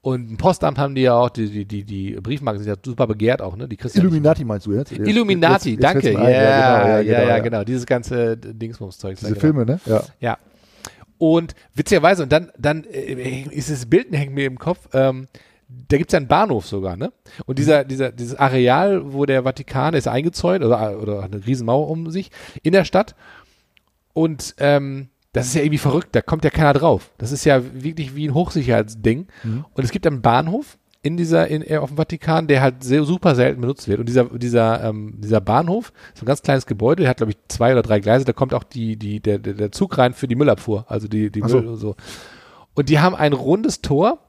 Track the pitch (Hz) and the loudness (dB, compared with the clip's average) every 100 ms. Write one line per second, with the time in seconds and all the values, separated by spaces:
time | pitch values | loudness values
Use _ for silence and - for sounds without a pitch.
0 | 139 127 117 110 180 175 156 143 139 135 | -4 -6 -6 0 0 2 -2 -2 -2 2
1 | 127 120 123 120 107 104 101 104 104 98 | 4 4 2 0 -6 -6 -8 -10 -8 -8
2 | 98 107 98 143 135 104 104 101 131 117 | -8 -8 -8 -6 -6 -6 -6 -8 -8 -4
3 | 120 104 110 131 95 95 131 110 123 202 | -2 0 0 0 -4 -10 -12 -10 -2 2
4 | 180 156 147 156 123 104 104 101 139 - | 4 4 2 2 -2 -6 -2 -4 -4 -4
5 | 208 214 214 180 165 190 - 113 139 139 | 0 0 2 2 4 4 0 2 2 4
6 | 117 104 123 127 135 135 127 120 104 107 | 2 4 4 6 4 6 4 4 4 2
7 | 107 117 120 117 117 113 101 127 120 123 | 2 2 4 2 0 -4 -4 -4 0 -2
8 | 117 123 117 113 110 110 113 117 98 - | 0 -2 0 -2 -8 -12 -12 -12 -14 -12
9 | 98 95 107 104 156 147 113 170 - 110 | -12 -8 -6 2 2 2 0 -2 0 0
10 | - _ 117 117 _ _ _ _ - _ | 0 _ -6 -6 _ _ _ _ -20 _
11 | - _ 160 165 165 - _ 135 - 185 | -20 _ 2 2 0 -14 _ -6 2 4
12 | 156 190 139 151 175 - 135 156 156 135 | 4 4 2 0 0 -4 -2 -2 -6 -10
13 | 135 127 131 131 135 147 131 139 117 180 | -8 -8 -8 -8 -8 -8 -6 -8 2 2
14 | 269 143 139 139 135 127 165 180 _ 131 | 2 -4 -4 -4 -4 -4 -6 -6 _ 2
15 | 135 131 135 - _ _ _ 123 - 143 | 2 0 -12 -20 _ _ _ -20 0 0
16 | - 175 127 160 214 117 - 101 95 90 | 2 0 2 2 2 -2 -4 -6 -6 -6
17 | 170 _ _ - - 135 131 151 135 131 | -10 _ _ -16 -6 -2 4 2 2 -4
18 | 131 117 120 135 135 131 123 135 196 196 | -4 -6 -12 0 2 4 4 4 2 0
19 | 143 135 143 131 127 131 - 135 147 156 | -4 -2 0 0 0 -6 -6 -2 0 0
20 | 117 120 165 - 175 185 117 117 107 101 | 0 -2 -2 -2 -2 2 2 2 0 -4
21 | 104 101 95 104 101 131 113 131 151 160 | -6 -6 -6 -8 -4 -4 0 0 0 -6
22 | 165 180 - - - - 156 190 160 185 | -6 -8 -10 -18 -20 -6 2 2 2 0
23 | 220 - - - _ _ _ _ _ _ | -2 -10 -20 -20 _ _ _ _ _ _
24 | _ - 160 143 - - 143 143 139 135 | _ -2 -2 -2 -12 -2 2 2 0 -10
25 | 135 _ _ 120 123 151 151 151 147 147 | -14 _ _ -4 -2 0 0 2 0 0
26 | - 117 - 160 147 156 151 139 160 107 | 0 -2 0 0 0 4 4 4 4 2
27 | - _ 113 143 156 135 127 131 143 160 | -2 _ -8 0 2 2 0 -8 -8 -8
28 | 139 139 151 139 180 160 127 113 110 110 | -10 -6 -2 0 0 -2 2 0 0 -2
29 | 107 123 190 - 110 117 156 - 131 190 | 0 0 -6 -12 -8 -8 -6 -6 -4 -2
30 | 165 135 117 120 160 220 294 _ _ _ | -2 0 2 2 0 -4 -8 _ _ _
31 | 147 170 170 165 165 151 - 156 139 147 | -6 -2 2 2 2 -2 -2 -4 -2 -4
32 | 156 165 - 160 160 139 135 127 127 143 | -4 -4 0 0 2 2 2 0 0 0
33 | 147 175 180 123 127 127 120 - - 104 | 2 0 2 4 2 0 -6 -6 -4 -4
34 | 117 127 120 120 120 120 113 113 110 107 | 0 0 0 -2 0 2 2 0 -2 -6
35 | 107 110 104 110 101 120 170 208 240 _ | -12 -12 0 0 2 0 2 -4 -6 _
36 | - - 113 143 - 135 - 101 110 170 | -20 -8 -4 -2 0 -2 -2 -2 0 2
37 | 139 123 110 101 _ - 120 127 110 107 | 0 0 -4 -4 _ 0 2 2 2 0
38 | 101 127 127 - 127 123 - 123 113 110 | 4 2 2 -2 -2 -2 -6 -8 -6 -6
39 | 104 104 107 101 104 101 104 - 196 - | -6 -4 -2 -2 -4 -6 -6 -2 -2 2
40 | 123 123 131 120 147 104 - 104 - 107 | 0 0 -4 2 2 2 -2 -6 -4 -8
41 | 107 110 107 104 120 123 117 113 107 101 | -4 -4 -2 -2 2 2 0 -8 -8 -10
42 | - - - - - - _ - 135 151 | -16 -20 -20 -20 -20 -20 _ -4 0 2
43 | 180 180 151 135 123 190 226 - - 143 | 2 2 0 0 0 0 0 -4 -2 0
44 | 208 339 | 0 -2